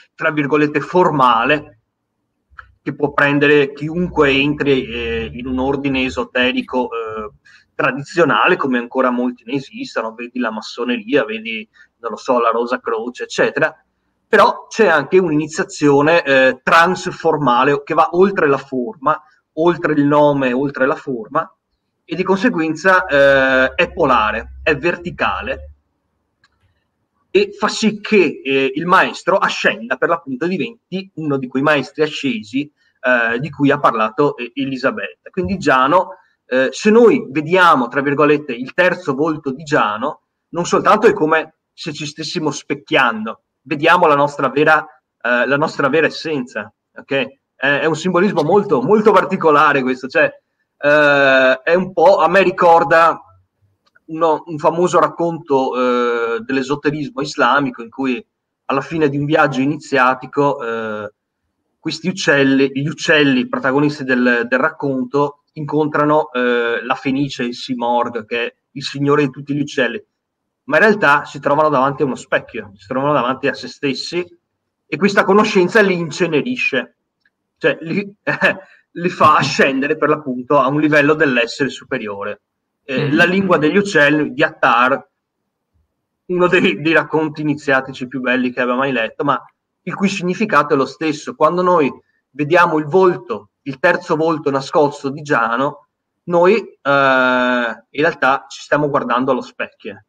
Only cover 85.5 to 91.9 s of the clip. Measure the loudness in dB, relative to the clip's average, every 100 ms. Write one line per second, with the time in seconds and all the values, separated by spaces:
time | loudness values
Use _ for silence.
85.5 | _ _ _ _ _ _ _ -6 0 2
86.5 | 2 2 0 0 0 0 -2 -2 -4 -4
87.5 | -4 0 -2 -2 -10 -10 -6 -2 0 -2
88.5 | -2 -2 -2 -2 -2 -4 -4 -2 -2 -6
89.5 | _ _ _ -14 -4 -4 -2 -6 -4 0
90.5 | 0 0 0 -2 -4 -6 -6 -10 -2 0
91.5 | 2 0 2 0